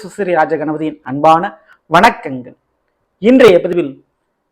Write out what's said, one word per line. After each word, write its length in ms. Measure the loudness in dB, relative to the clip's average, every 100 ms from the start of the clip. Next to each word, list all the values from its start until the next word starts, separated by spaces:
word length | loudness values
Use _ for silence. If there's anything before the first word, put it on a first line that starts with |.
சுசிரி 320 | -14 -10 -4 -2
ராஜகணபதியின் 600 | -2 -2 -6 -6 -8 -10 -12
அன்பான 340 | 0 2 2 0 -12 _ _ -2
வணக்கங்கள். 640 | 2 2 0 -12 -14 -16 _ _ _ _ _ _ _
இன்றைய 400 | 2 4 6 4
பதிவில் 320 | 0 -6 -6 -12 _ _ _ _ _